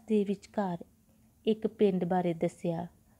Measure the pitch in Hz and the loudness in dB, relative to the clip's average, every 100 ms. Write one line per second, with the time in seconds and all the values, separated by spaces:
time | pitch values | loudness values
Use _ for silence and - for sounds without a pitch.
0 | - 214 202 196 - - 190 170 - _ | 0 0 0 -4 -6 -6 -4 -6 -10 _
1 | _ _ _ _ 220 214 214 - 208 185 | _ _ _ _ -2 0 -2 2 2 2
2 | 175 180 175 165 170 - 175 165 175 _ | 0 0 0 0 -2 -2 -4 -4 -8 _
3 | _ | _